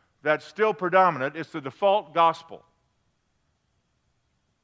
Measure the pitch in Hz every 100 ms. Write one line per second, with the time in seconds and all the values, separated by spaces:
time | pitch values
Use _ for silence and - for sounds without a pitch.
0 | _ _ 143 151 - - 220 214 180 185
1 | 185 139 139 151 151 165 135 - 202 208
2 | 165 160 165 160 - 98 _ _ _ _
3 | _ _ _ _ _ _ _ _ _ _
4 | _ _ _ _ _ _